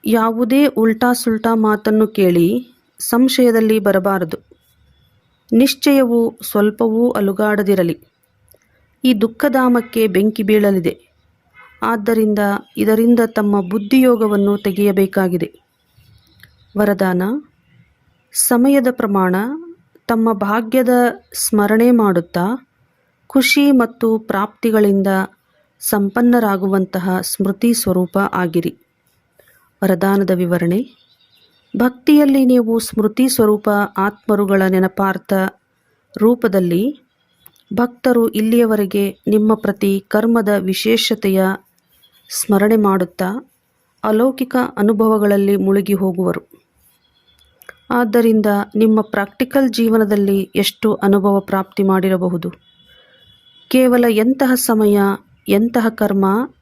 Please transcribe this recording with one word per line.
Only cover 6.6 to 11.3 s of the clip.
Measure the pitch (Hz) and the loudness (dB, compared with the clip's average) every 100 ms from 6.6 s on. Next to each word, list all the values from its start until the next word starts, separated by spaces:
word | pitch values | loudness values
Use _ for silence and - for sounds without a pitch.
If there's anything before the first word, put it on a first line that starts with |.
| 208 214 233 220 240 | -2 0 -2 0 0
ಅಲುಗಾಡದಿರಲಿ. | - 196 196 214 208 196 196 170 - _ _ _ _ _ _ _ _ _ _ | 0 -2 -2 -2 -2 0 0 0 -4 _ _ _ _ _ _ _ _ _ _
ಈ | 254 | -2
ದುಃಖಧಾಮಕ್ಕೆ | 220 220 226 294 262 254 240 233 226 220 | 0 -2 -2 -2 0 2 0 -2 -2 0
ಬೆಂಕಿ | 185 214 220 | 2 0 -2
ಬೀಳಲಿದೆ. | 202 214 208 196 175 - _ _ _ | 0 2 2 0 -2 -6 _ _ _